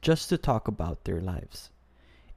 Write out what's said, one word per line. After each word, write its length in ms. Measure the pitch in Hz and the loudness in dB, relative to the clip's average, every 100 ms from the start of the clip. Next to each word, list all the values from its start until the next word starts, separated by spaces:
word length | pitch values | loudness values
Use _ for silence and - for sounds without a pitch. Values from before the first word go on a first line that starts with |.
just 280 | - 160 - | 2 4 4
to 100 | 175 | 0
talk 300 | - 113 - | 2 2 0
about 360 | 104 82 82 | -2 -4 -4
their 160 | - 90 | -4 -2
lives. 500 | 92 90 - - - _ _ _ - - - | -2 -4 -8 -16 -20 _ _ _ -20 -20 -20